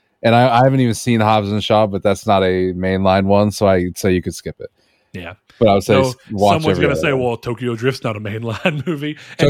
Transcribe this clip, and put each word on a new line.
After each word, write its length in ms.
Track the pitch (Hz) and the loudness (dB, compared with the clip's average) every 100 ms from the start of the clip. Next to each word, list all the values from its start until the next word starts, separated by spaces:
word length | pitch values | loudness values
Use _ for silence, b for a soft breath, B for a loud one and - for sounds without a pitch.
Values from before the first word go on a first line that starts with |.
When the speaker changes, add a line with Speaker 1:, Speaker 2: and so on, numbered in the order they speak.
| _ _ | _ _
Speaker 1:
And 100 | 117 117 | 2 4
I, 240 | 127 120 | 4 4
I 40 | |
haven't 140 | 131 135 | 2 2
even 140 | 123 | 0
seen 260 | 107 - 117 | 0 0 0
Hobbs 300 | 107 110 101 | 2 2 0
and 120 | 104 | -2
Shaw, 240 | - 107 110 | 0 2 2
but 140 | 98 | 0
that's 240 | 104 98 - | -2 -2 0
not 160 | 98 | 2
a 280 | 92 92 92 | 2 0 -2
mainline 500 | 90 95 95 98 95 98 | -2 -2 0 2 2 2
one, 240 | 101 104 | 2 2
so 160 | - 101 | 2 2
I'd 320 | 95 90 85 | 2 0 -2
say 140 | 104 | 0
you 80 | 92 | 0
could 120 | 85 - | -2 -10
skip 240 | 82 - | -12 -14
it. 100 | - _ _ _ _ | -16 _ _ _ _
Speaker 2:
Yeah. 220 | 98 85 92 _ - | -16 -14 -16 _ 0
Speaker 1:
But 100 | 110 | 2
I 60 | |
would 80 | 101 | 2
say 120 | 95 | 2
Speaker 2:
So 140 | 107 131 | 0 0
Speaker 1:
s-, 60 | 123 - | -4 -10
watch 240 | 101 104 160 | 0 2 2
Speaker 2:
someone's 40 | 160 - | 0 0
Speaker 1:
every 40 | |
Speaker 2:
gonna 100 | 147 | 0
Speaker 1:
other 80 | 139 | 0
Speaker 2:
say, 120 | 160 | -2
Speaker 1:
one. 100 | 135 | -2
Speaker 2:
"Well, 140 | 123 113 | -2 -4
Tokyo 380 | 123 120 123 113 | -8 -8 -6 -4
Drift's 260 | 127 120 | -4 -4
not 120 | 123 104 | -6 -6
a 40 | |
mainline 640 | 104 110 117 107 185 151 135 | -8 -8 -8 -4 -4 -4 -6
<laughs> 0 | |
movie." 300 | 151 151 151 B - | -8 -8 -10 B 0
And 0 | |
to 60 | 143 | 2